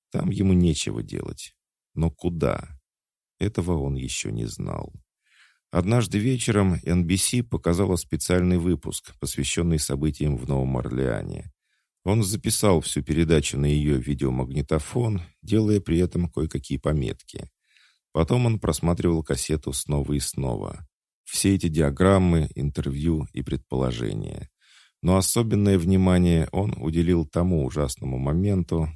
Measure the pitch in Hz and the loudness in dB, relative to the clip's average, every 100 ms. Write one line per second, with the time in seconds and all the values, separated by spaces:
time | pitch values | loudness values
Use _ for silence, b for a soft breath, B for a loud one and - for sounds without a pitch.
0 | _ - - 98 95 92 87 73 - 53 | _ -4 -2 0 4 4 4 2 -2 -6
1 | 50 50 50 - - _ _ _ _ - | -6 -8 -8 -10 -16 _ _ _ _ -2
2 | 80 - 87 85 65 50 - - _ _ | -2 -2 -4 0 0 -2 -8 -18 _ _
3 | _ _ _ - 98 - 87 80 69 65 | _ _ _ -6 -4 -2 0 0 -2 -4
4 | 64 - - 55 55 50 50 50 - - | -6 -6 -6 -6 -8 -8 -8 -8 -10 -16
5 | _ _ b b b b _ 87 90 120 | _ _ b b b b _ -2 2 2
6 | 104 104 117 127 117 104 95 80 67 90 | 2 0 0 0 2 4 4 2 2 2
7 | 82 95 - 123 120 - 85 87 92 90 | 2 2 0 0 -2 -2 0 2 2 0
8 | - 78 - 90 90 90 87 82 - - | -2 -4 0 2 4 2 2 -2 -4 -10
9 | - - 69 - 69 - 85 78 - 69 | -12 -10 -8 -4 -2 0 0 0 0 -2
10 | 78 73 76 65 64 67 65 64 58 64 | -2 0 -2 -2 -2 -2 0 -2 -4 -2
11 | 65 52 50 50 - - _ _ _ _ | -2 -2 -6 -10 -14 -20 _ _ _ _
12 | 92 110 95 101 113 - 107 82 - 73 | 0 0 0 -2 -2 2 4 4 2 -4
13 | 69 78 80 80 73 67 71 76 73 69 | 0 2 4 2 2 0 2 2 2 0
14 | 62 69 69 64 64 67 71 113 - 123 | 0 -2 -2 -2 -4 -4 -2 -2 -2 -2
15 | 113 98 85 _ - 107 107 104 - 82 | -2 -4 -6 _ -2 2 2 0 2 0
16 | 90 87 87 - 78 69 - 67 76 76 | 0 0 -2 -2 -4 -4 -6 -4 0 0
17 | 62 - - - - _ b b b b | -2 -6 -14 -16 -16 _ b b b b
18 | _ - 80 123 120 110 - 76 82 85 | _ -2 0 2 2 0 -2 0 0 0
19 | 90 82 - 67 - 76 73 69 - 73 | 0 0 -2 -4 -2 -4 -4 -6 -2 -2
20 | 69 73 - - 67 55 50 - - _ | 0 -2 -4 -4 -4 -4 -6 -12 -18 _
21 | _ _ - - 95 95 87 78 73 69 | _ _ -8 0 2 2 2 2 2 4
22 | 92 98 90 85 76 - 71 73 71 69 | 4 6 4 2 0 -2 -4 -4 -4 -2
23 | 80 78 69 - 67 67 - 64 65 58 | 0 -2 -4 -8 -6 -6 -4 -2 -2 -2
24 | 57 52 50 - - _ b b b _ | -6 -6 -8 -10 -14 _ b b b _
25 | 87 92 90 113 113 101 101 95 85 95 | 2 2 2 0 2 2 4 4 4 4
26 | 92 90 87 85 78 92 101 - 78 82 | 6 6 4 4 2 -2 -2 -2 -2 0
27 | 82 85 78 82 90 82 65 73 71 - | 2 2 0 -2 0 0 0 -2 -4 -4
28 | 67 65 67 80 101 95 82 87 78 | -6 -4 -2 0 0 0 0 -2 -2